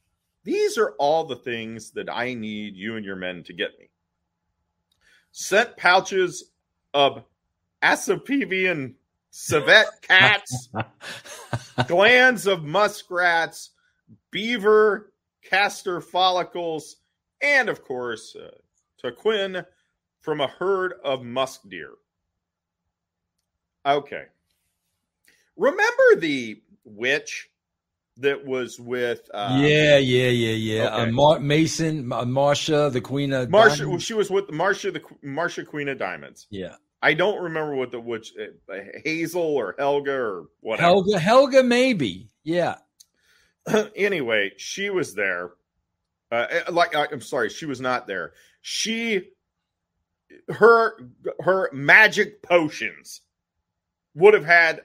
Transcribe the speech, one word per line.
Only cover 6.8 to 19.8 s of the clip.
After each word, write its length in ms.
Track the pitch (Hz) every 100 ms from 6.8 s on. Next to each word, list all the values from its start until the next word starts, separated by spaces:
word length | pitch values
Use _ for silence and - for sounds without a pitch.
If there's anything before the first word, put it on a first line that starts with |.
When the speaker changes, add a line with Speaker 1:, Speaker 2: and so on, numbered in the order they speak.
| _
Speaker 1:
of 300 | 143 139 120 - _ _ _ _ _
Asapevian 1120 | 156 - - 170 - 277 185 190 185 165 131 - _ _ _
civet 560 | - - 156 135 202 208 -
cats, 640 | - 185 214 202 - 123 -
Speaker 2:
<laughs> 1120 | 107 - _ - - - - - 117 - - 123
Speaker 1:
glands 580 | 170 214 254 254 226 185
of 160 | 190
muskrats, 1040 | 147 180 208 202 - 180 180 165 156 - - _ _ _ _ 110 _
beaver, 800 | 175 220 240 202 214 214 196 - _ _ _
castor 580 | - 190 202 - 196 175
follicles, 960 | - 180 185 180 175 180 170 156 - - _ _ _ _
and, 280 | 285 277 226
of 140 | 143
course, 540 | _ 127 123 110 - -
uh, 140 | 80 - _ _ _ _
tequin 640 | 123 117 214 220 196 185 170 _